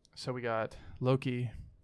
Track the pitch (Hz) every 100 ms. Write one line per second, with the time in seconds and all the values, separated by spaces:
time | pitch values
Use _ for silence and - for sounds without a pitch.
0 | _ - - 123 117 113 110 - - -
1 | 127 131 135 123 120 - - -